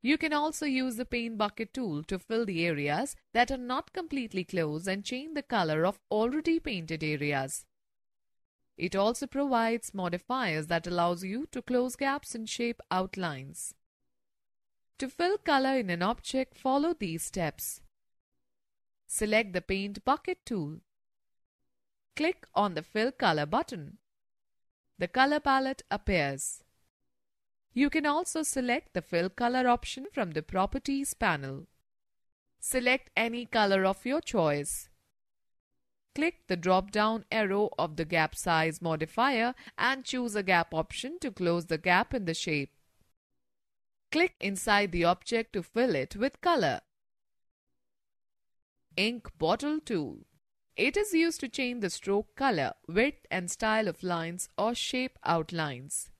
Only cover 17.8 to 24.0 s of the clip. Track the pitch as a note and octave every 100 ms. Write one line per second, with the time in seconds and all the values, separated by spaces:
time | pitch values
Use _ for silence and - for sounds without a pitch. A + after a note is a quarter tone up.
17.8 | - _ _ _ _ _ _ _ _ _
18.8 | _ _ _ - G#3+ G#3+ G#3 F3+ - F#3+
19.8 | G3+ G3+ - C#4+ - F#4 - G#3+ D3 D#3
20.8 | _ _ _ _ _ _ _ _ _ _
21.8 | _ _ _ - D#4 F#4 - - G3+ D#3+
22.8 | D#3+ G#3+ A#3 - A3 D3+ D3 G#3+ E4 G3+
23.8 | C#3+ -